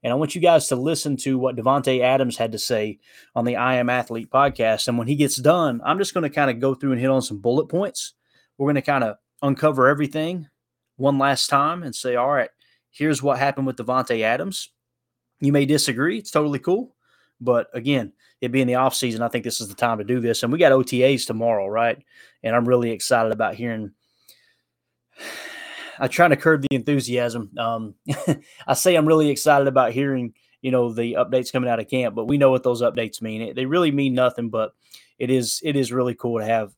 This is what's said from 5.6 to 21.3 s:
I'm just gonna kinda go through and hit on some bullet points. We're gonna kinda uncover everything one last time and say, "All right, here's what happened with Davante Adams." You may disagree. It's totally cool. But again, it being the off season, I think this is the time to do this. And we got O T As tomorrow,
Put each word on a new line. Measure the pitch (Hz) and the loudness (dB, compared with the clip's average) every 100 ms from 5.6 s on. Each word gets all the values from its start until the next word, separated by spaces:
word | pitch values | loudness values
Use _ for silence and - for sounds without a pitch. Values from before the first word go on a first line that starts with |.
| 156 120 | 2 -2
I'm | 123 170 | -2 -2
just | 196 | 0
gonna | 185 156 | -2 -2
kinda | 147 139 | 0 0
go | 117 135 | 0 -2
through | 131 139 | 0 -2
and | 127 | 0
hit | 131 | 2
on | 131 | 0
some | 127 104 | -2 -4
bullet | 113 131 151 | -2 0 -2
points. | 170 196 - - _ _ _ _ _ | -4 -4 -6 -12 _ _ _ _ _
We're | 139 | 0
gonna | 147 | 0
kinda | 131 120 113 104 _ _ | 0 0 -2 -6 _ _
uncover | 139 135 156 139 131 | -4 0 0 4 4
everything | 143 147 156 160 180 151 _ _ _ _ _ | 4 -2 -4 -6 -8 -12 _ _ _ _ _
one | 135 139 | 0 2
last | 139 131 - | 0 0 0
time | 143 147 175 | 0 0 -4
and | 160 | -8
say, | 113 127 | -8 -2
"All | 123 127 | 0 0
right, | 143 113 _ _ _ _ | 0 -2 _ _ _ _
here's | - 151 147 | -4 -2 0
what | 139 127 | 0 0
happened | 139 139 135 | 0 0 -6
with | 127 | -6
Davante | 113 127 127 117 | -2 -2 0 0
Adams." | 110 123 180 185 - _ _ _ _ _ _ _ | 0 0 -4 -8 -12 _ _ _ _ _ _ _
You | 139 | 0
may | 143 139 | 2 2
disagree. | 151 - 120 156 214 | 0 0 -2 -4 -4
It's | 202 | -4
totally | 165 151 143 | -2 0 -2
cool. | - 190 240 _ _ _ _ _ | -2 -2 -4 _ _ _ _ _
But | 123 120 - | 0 0 0
again, | 127 120 139 101 _ _ _ | -6 -2 -2 -2 _ _ _
it | 123 | -2
being | 131 123 | 0 0
the | 123 | 2
off | 131 | 0
season, | - 127 110 | 0 -4 -2
I | 117 | -4
think | 123 | -4
this | 113 - | -6 -8
is | 107 | -10
the | |
time | 98 120 110 | -4 -2 -2
to | |
do | 101 123 | -2 -2
this. | 117 113 | 0 -2
And | 120 | -2
we | 156 | 4
got | 160 | 6
O | 135 | 6
T | 127 123 | 2 2
As | 131 135 | 2 2
tomorrow, | - | -2